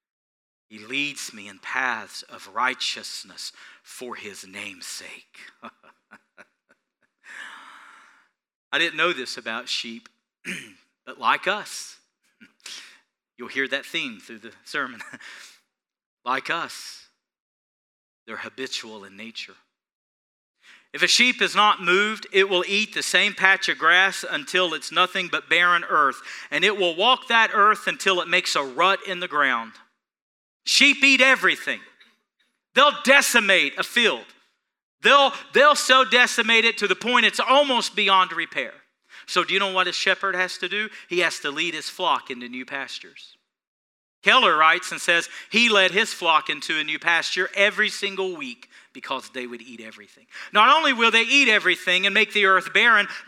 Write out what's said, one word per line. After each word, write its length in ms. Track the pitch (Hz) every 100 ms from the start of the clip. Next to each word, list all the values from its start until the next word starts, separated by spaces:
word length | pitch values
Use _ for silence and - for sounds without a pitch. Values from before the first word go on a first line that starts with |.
| _ _ _ _ _ _ _
"He 120 | 110
leads 520 | 107 139 147 - -
me 160 | 110 101
in 100 | 95
paths 600 | - 131 131 113 98 -
of 240 | - 113 101
righteousness 1040 | 101 127 127 - 110 101 - 92 87 - - - -
for 320 | - - 123 101
his 280 | 104 92
name's 420 | 95 101 101 90 -
sake." 540 | - 92 - _ - - _
<laughs> 80 | 113 _ _ _ _ 104 _ _ - _ _ _ _ _ _ _ - - - - - - - - _ _ _ _ _ _ -
I 80 | 143
didn't 180 | 165 156
know 180 | 170
this 240 | 139 123 -
about 320 | 113 113 127
sheep, 400 | - 120 117 - _ _ _ - 175
<clears throat> 500 | - _ _ _ 127
but 120 | 135
like 280 | 117 143 180
us, 500 | 208 170 - - - _ _ _ _
<laughs> 1000 | _ _ - - - _ _ _ _ -
you'll 100 | 120
hear 200 | 135 131
that 180 | 135 -
theme 340 | 170 143 104
through 200 | - 113
the 120 | 110 -
sermon. 380 | - 147 131 113 -
<laughs> 80 | 123 - - - _ _ _ _ _ _ _ 120
Like 240 | 131 -
us, 580 | 165 143 - - - _ _ _ _ _ _ _ _ _ _ _ _ -
they're 100 | 107
habitual 680 | 113 - 131 - 113 110
in 120 | 98 98
nature. 380 | 113 - - 95 _ _ _ _ _ _ _ _ _ _ _ - _
If 100 | 143
a 40 | 170
sheep 360 | - 247 240
is 120 | 185
not 280 | 185 208 175
moved, 440 | 175 185 214 214 -
it 160 | 190 196
will 160 | 180 175
eat 280 | 202 214
the 80 | 156
same 320 | - 180 202
patch 340 | 185 190 190 -
of 80 | 143
grass 480 | 156 180 190 185 -
until 440 | 156 135 180 180
it's 180 | 156 -
nothing 380 | 165 180 190 175
but 200 | 156 -
barren 360 | 165 180 175
earth, 360 | 170 170 139 123 - - -
and 140 | 147
it 120 | 190 202
will 200 | 175 165
walk 320 | 226 247 -
that 220 | 233 214
earth 340 | 220 208 202 -
until 340 | 160 196 180
it 80 | 165
makes 280 | 180 - 160
a 60 |
rut 360 | 139 127 185 190 196
in 140 | 180
the 80 | 175
ground. 440 | 147 135 120 113 - _ _ _ _ _ _ _ _
Sheep 400 | - - 277 277
eat 160 | 277 254
everything. 600 | 262 247 180 143 - 110 - _ _ _ _ _ _ _ _
They'll 280 | 240 285 202
decimate 760 | 240 277 - 240 202 180 139 -
a 40 |
field. 400 | - 240 220 120 101 _ _ _ _ _ _ _
They'll, 300 | 214 277 269 - -
they'll 240 | 214 294 285
so 280 | - 262
decimate 600 | 233 240 240 - 220 226
it 140 | 226 220
to 100 | 202
the 80 | 185
point 300 | 226 247 214
it's 120 | -
almost 560 | 220 269 285 240 -
beyond 380 | - 196 190 180
repair. 400 | 165 160 151 117 - _ _ _ - -
So 180 | 180
do 80 | 160
you 80 | 185
know 120 | 196
what 140 | 185 180
a 60 |
shepherd 420 | - 196 180 196
has 220 | 180 180 -
to 100 | 180
do? 200 | 202 214 - -
He 120 | 175
has 180 | 165 -
to 100 | 151
lead 240 | 143 170
his 160 | 156 -
flock 400 | - 175 131 -
into 180 | 120 123
new 160 | 127
pastures. 720 | 127 139 127 - 85 - - _ _ _ _ _ _ _ _ _
Keller 340 | 196 247 208 156
writes 340 | 160 175 -
and 100 | 160
says 280 | - 170 - - -
he 180 | 220 240
led 240 | 208 185
his 200 | 185 220
flock 380 | - 170 156 156
into 300 | 147 - 156
a 20 |
new 160 | 151 151
pasture 500 | 165 165 - 180 185
every 340 | 202 202 190 208
single 460 | - 202 190 190
week 340 | 165 131 120 - - _
because 360 | 135 - 131 -
they 180 | 131 123
would 160 | 117
eat 180 | 120 113
everything. 460 | 110 104 101 _ _ - -
Not 220 | 202 233
only 180 | 302 302
will 200 | 233 233
they 100 | 226
eat 260 | 233 277 254
everything 580 | 208 180 170 - 180 196
and 80 |
make 180 | 202 208
the 140 | 208 190
earth 260 | 190 185
barren, 340 | 196 240 214 196 -